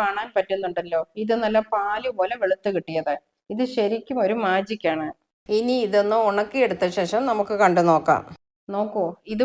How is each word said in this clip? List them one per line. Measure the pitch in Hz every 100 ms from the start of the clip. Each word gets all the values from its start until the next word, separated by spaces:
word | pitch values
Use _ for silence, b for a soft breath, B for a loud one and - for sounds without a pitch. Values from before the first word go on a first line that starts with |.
കാണാൻ | 202 202 233 208
പറ്റുന്നുണ്ടല്ലോ | 190 196 190 175 170 165 160 214
ഇത് | 214 226 220
നല്ല | 220 220
പാല് | 214 202 214 254 214
പോലെ | 185 240
വെളുത്ത് | 196 190 208 185
കിട്ടിയത്. | 160 160 151 147 _ _ -
ഇത് | 214 254 254
ശരിക്കും | 208 226 - 254 196
ഒരു | 226 202
മാജിക്കാണ്. | 190 202 220 165 160 151 - _ _ - 214
ഇനി | 240 254 214
ഇതൊന്ന് | 202 202 220 220
ഉണക്കിയെടുത്ത | 202 208 269 240 180 180 180
ശേഷം | 175 214 269
നമുക്ക് | 214 202 208 202
കണ്ടു | 175 170
നോക്കാം. | 160 - 143 - - _ _ -
നോക്കൂ, | 196 214 208 170 180 -
ഇത് | 214